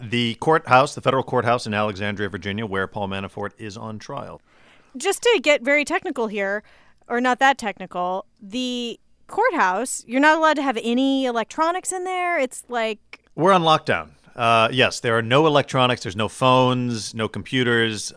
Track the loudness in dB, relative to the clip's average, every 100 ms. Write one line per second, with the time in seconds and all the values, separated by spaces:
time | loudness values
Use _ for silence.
0 | -2 -2 -2 -2 0 0 4 4 4 0
1 | 0 0 0 0 2 0 0 -2 -2 -2
2 | -4 -4 -6 -6 -6 -6 -4 -4 -4 -4
3 | -6 -6 -8 -8 -10 -10 -16 -14 -14 -14
4 | -12 -12 -12 -16 _ _ _ _ _ -6
5 | -4 0 2 2 2 0 2 0 0 -4
6 | -4 -6 -6 -4 -4 -6 -8 _ _ _
7 | -6 -2 0 4 4 2 -2 -8 -8 -6
8 | -4 -4 -8 _ -12 -8 -6 -6 -6 -10
9 | _ _ -8 -2 0 2 2 0 -4 -8
10 | -4 2 4 4 4 2 0 -2 -2 0
11 | 2 0 0 -2 -4 -2 -2 -2 -4 -6
12 | -4 -2 -2 0 -2 -6 -8 -4 -4 -6
13 | _ -20 _ 0 4 4 4 2 2 -4
14 | -4 -16 _ -2 4 4 4 4 2 2
15 | 0 0 2 4 4 4 2 2 2 0
16 | -4 -4 -4 0 4 6 4 2 -2 -4
17 | -6 -4 -6 -6 -4 -2 2 2 2 -2
18 | -8